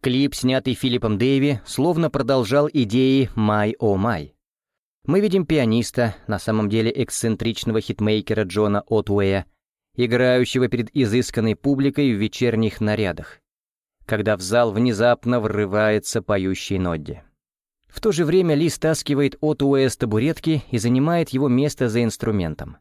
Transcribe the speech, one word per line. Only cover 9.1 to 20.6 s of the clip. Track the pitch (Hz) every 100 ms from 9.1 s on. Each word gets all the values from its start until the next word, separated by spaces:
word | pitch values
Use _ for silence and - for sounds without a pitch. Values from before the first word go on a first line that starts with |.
| 101 98 98 - _ _ _ _ -
играющего | 123 120 127 127 123 131 120
перед | 120 110
изысканной | 147 117 117 123 - 110 107
публикой | 139 135 139 139 139
в | 104
вечерних | 107 - 120 113 110 -
нарядах, | 107 107 98 80 78 - _ _ _ _ _ _ -
когда | 107 104 101
в |
зал | 90 117 120
внезапно | 104 123 101 120 120 120 123
врывается | 107 104 101 104 107 107 - 113
поющий | - 101 95 92 - 98
Нодди. | 90 80 73 - _ _ _ _ _ _ _
В | -
то | 220
же | 160 156
время | 180 175 143
Ли | 165
стаскивает | - 156 160 - 139 143 -
Отуэя | 151 147 139 139 131
с | -
табуретки | 120 107 135 156 - 151